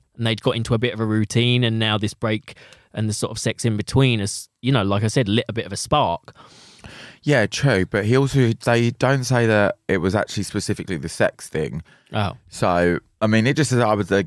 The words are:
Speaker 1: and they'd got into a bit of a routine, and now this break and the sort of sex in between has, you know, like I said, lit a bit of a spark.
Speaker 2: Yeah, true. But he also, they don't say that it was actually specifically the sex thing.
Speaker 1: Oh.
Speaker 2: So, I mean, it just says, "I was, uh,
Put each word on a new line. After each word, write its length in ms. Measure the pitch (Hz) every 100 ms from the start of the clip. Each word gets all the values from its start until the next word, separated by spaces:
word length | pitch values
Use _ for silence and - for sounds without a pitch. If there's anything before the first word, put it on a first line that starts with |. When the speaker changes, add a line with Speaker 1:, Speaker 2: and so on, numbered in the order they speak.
| - -
Speaker 1:
and 100 | 113
they'd 140 | 110
got 140 | - 117
into 180 | 113
a 40 | 117
bit 160 | 120
of 60 | 107
a 60 | 113
routine, 580 | 110 107 117 120 123
and 160 | 120 110
now 180 | 110 107
this 160 | 104
break 420 | - 113 107 - - - - _
and 160 | - 107
the 40 |
sort 180 | 104 -
of 80 | 117
sex 260 | 117 110 120
in 100 | 107
between 420 | 104 131 135 113
has, 300 | 101 - - _
you 100 | 120
know, 120 | 135
like 200 | 98 101
I 40 | 120
said, 200 | 139 104
lit 180 | 110 -
a 40 |
bit 120 | 107 92
of 60 |
a 40 | 98
spark. 580 | - 151 110 85 - - - - - - - - - -
Speaker 2:
Yeah, 220 | - 143 101
true. 380 | - 139 101 90
But 200 | 110 101
he 120 | 131
also, 340 | 139 139 120
they 380 | 113 - 117 120
don't 320 | 117 127 139
say 220 | 120 127 113
that 300 | 107 101 - -
it 100 | 95
was 140 | 90
actually 300 | 101 - -
specifically 540 | 95 104 - 101 85 85
the 100 | 76
sex 380 | - 104 - -
thing. 340 | 78 71 80 - _ _
Speaker 1:
Oh. 220 | 110 98 - _
Speaker 2:
So, 500 | - 104 87 87 87 - _
I 60 | 110
mean, 200 | 110 117
it 80 | 143
just 140 | 139
says, 80 | 123
"I 140 | 113
was, 180 | 104 90
uh, 120 | 98